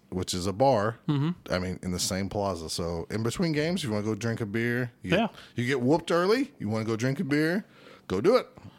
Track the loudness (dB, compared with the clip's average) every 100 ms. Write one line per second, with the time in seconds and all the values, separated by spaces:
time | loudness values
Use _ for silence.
0 | -8 -6 -4 -2 -2 2 4 4 2 -4
1 | -2 0 0 -4 -4 -2 -2 -6 -4 -2
2 | -2 -2 -4 -2 -2 -4 -6 -6 -4 -4
3 | -4 -4 -4 -2 -2 0 0 -2 -2 -2
4 | -2 -2 -2 -4 -4 -2 0 -2 -4 -6
5 | 0 2 2 -4 -12 -4 0 2 4 2
6 | 4 2 4 2 0 -4 -2 -2 0 0
7 | 0 0 0 2 2 0 -4 -16 -20 -18
8 | -4 2 4 4 2 -12 -20